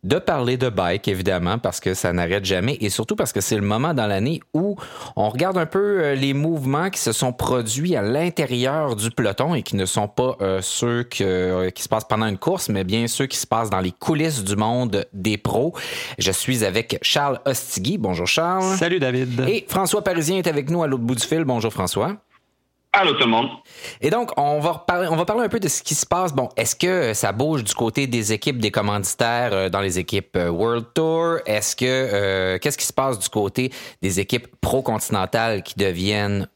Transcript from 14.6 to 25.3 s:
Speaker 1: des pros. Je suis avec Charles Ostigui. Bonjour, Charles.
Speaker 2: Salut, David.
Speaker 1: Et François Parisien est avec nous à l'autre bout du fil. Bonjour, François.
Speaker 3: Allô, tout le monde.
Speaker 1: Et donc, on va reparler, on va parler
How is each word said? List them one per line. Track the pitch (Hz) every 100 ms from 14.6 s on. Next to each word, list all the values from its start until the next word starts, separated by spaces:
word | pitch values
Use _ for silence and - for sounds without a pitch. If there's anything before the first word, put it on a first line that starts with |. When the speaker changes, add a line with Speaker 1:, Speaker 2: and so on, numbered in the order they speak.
| 107 123 123 101 92
Speaker 1:
des | 101 95 104
pros. | - 107 143 - - - - -
Je | 95
suis | 95 - 131 104
avec | 95 117 -
Charles | - 151 143 127 -
Ostigui. | 127 - - 185 196
Bonjour, | 101 85 87
Charles. | - 165 185 190 190
Speaker 2:
Salut, | 170 180
David. | 135 127 127 120 131
Speaker 1:
Et | 220 -
François | 180 190 208
Parisien | 196 175 151 190
est | 180
avec | 147 139
nous | 175
à | 156
l'autre | 131
bout | 117 127
du | -
fil. | 160 156
Bonjour, | 120 110
François. | - 90 - 123 208 _ _ _ _ _ _ _ 202
Speaker 3:
Allô, | 185
tout | 139
le | 123
monde. | 113 131 - - - - -
Speaker 1:
Et | 147
donc, | 214 240 -
on | 143 151
va | 151
reparler, | 160 - 175 180
on | 160
va |
parler | 170